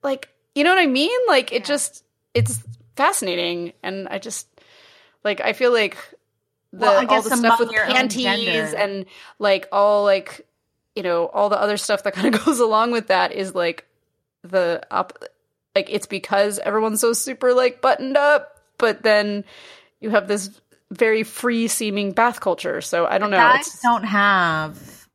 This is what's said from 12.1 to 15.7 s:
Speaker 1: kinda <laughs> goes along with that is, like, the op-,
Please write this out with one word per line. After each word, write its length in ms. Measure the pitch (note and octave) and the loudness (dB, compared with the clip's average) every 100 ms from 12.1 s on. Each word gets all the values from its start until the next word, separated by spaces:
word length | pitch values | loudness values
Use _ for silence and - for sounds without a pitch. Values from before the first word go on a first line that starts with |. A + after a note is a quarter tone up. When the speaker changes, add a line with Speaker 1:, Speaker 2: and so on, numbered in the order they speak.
| F#3+ | -2
Speaker 1:
kinda 220 | G3 A3 | 0 2
<laughs> 60 | - | 0
goes 140 | C4 | 2
along 320 | A#3 G#3+ A#3 | 2 2 2
with 160 | A#3+ A3 | 0 0
that 240 | F#3+ F#3 | 0 0
is, 240 | - F#3+ F#3 | -2 -6 -2
like, 320 | E3+ E3+ _ _ _ _ _ _ | -2 -4 _ _ _ _ _ _
the 380 | F3 F#3+ F3 E3+ - | -4 0 0 -2 -4
op-, 320 | - F#3 - - _ _ _ _ | -4 -4 -8 -20 _ _ _ _